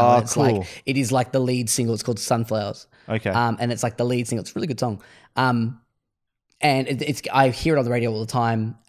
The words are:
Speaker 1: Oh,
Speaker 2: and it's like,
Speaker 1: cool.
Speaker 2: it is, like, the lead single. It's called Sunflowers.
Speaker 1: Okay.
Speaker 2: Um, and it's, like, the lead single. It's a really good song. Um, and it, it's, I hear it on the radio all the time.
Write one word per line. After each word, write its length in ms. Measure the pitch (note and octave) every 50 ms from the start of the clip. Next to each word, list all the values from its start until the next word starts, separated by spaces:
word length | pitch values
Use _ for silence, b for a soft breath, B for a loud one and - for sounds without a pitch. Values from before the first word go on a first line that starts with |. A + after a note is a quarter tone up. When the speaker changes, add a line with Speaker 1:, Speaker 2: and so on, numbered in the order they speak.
Speaker 1:
Oh, 140 | A#2+ A#2+ A#2+
Speaker 2:
and 100 | B2 A2+
it's 120 | A#2 -
like, 180 | - C#3+ B2+ A2
Speaker 1:
cool. 120 | G2 F2+ B B B B
Speaker 2:
it 100 | C#3 C3
is, 160 | C#3 C3 G#2+
like, 200 | C3 B2+ B2 -
the 80 | - C3+
lead 280 | B2+ B2 B2+ B2 A#2+ A2+
single. 240 | - - A#2+ A2+ A2+
It's 80 | G#2+
called 160 | - - A#2 G#2+
Sunflowers. 680 | - - B2+ A2+ A2+ - A2 G#2+ G#2 G2+ - - - _ b b b b
Speaker 1:
Okay. 200 | A2 G#2+ - G2+
Speaker 2:
Um, 280 | F#2+ A#2 A#2+ A#2 A2+ -
and 100 | A#2+ A#2+
it's, 120 | A#2+ A2
like, 160 | - A#2 A2 -
the 60 | A#2+
lead 220 | B2 B2+ B2 A#2+
single. 160 | - B2+ A2
It's 100 | F#2 -
a 20 | -
really 120 | - -
good 140 | D#3+ B2+ -
song. 220 | B2+ A#2 G#2 F#2+ b b b b b b b
Um, 440 | B2+ C3 C3 B2 A#2 A2+ A2+ A2+ - _ _ _ _ _ _ _ _ _ _ _ _ _ _ _ -
and 260 | - D3 C3+ C3+ C3 B2+
it, 140 | C#3 A#2
it's, 200 | D3+ D3 C3 - - -
I 180 | - C3+ C3+ C3
hear 260 | A#2+ - - D#3+ D#3
it 20 | C#3+
on 60 | B2
the 60 | A#2+
radio 200 | A#2+ A#2+ A#2 A#2
all 80 | A2 A2
the 60 | A2+
time. 500 | A2+ - B2 A#2 A2+ A#2 A2+ A2 A2 A2+ - _